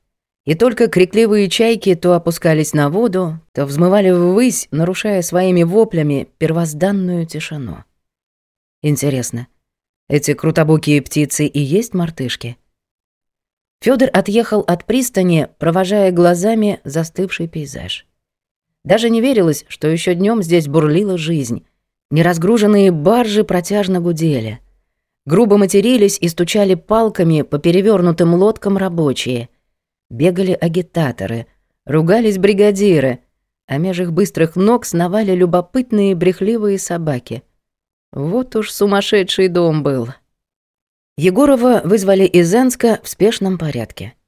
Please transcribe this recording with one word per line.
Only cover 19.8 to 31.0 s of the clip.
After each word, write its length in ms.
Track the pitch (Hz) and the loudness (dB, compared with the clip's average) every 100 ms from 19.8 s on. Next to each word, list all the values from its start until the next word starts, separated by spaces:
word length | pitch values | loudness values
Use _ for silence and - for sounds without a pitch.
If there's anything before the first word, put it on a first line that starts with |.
| 151 | -2
ещё 260 | 165 185 | -2 0
днём 280 | 175 196 226 | 0 0 0
здесь 260 | 170 175 147 | 2 0 2
бурлила 500 | 147 151 160 202 180 | 0 2 0 0 -4
жизнь. 480 | 156 165 120 117 - _ _ _ _ | -2 -4 -4 -8 -10 _ _ _ _
Неразгруженные 800 | 151 165 175 170 233 208 208 196 | 0 2 2 0 2 4 4 4
баржи 540 | 165 151 233 226 208 | 2 2 2 0 -2
протяжно 560 | 214 185 170 208 190 185 | 0 -2 -2 -2 -2 -2
гудели. 600 | 170 160 160 135 110 107 _ _ _ _ _ _ - | -2 -2 -2 -2 -4 -12 _ _ _ _ _ _ -2
Грубо 320 | 170 233 208 | 2 4 4
матерились 600 | 196 196 208 254 202 - | 4 2 2 2 2 0
и 80 | 170 | -4
стучали 460 | - 175 214 196 | -2 -2 0 2
палками 680 | 180 - 220 226 214 170 156 | 0 0 0 0 0 2 2
по 160 | 135 147 | 0 -2
перевёрнутым 760 | 170 180 202 202 175 170 170 | 2 2 2 2 2 2 2
лодкам 440 | 175 202 214 202 196 | 4 2 0 -2 -2
рабочие. 720 | 190 170 151 127 - 123 117 _ _ _ _ _ _ | -2 -2 -2 -2 -4 -6 -8 _ _ _ _ _ _
Бегали 440 | 117 165 180 190 | -2 0 0 -2
агитаторы, 920 | 180 175 170 170 165 | 0 -2 -2 -4 -4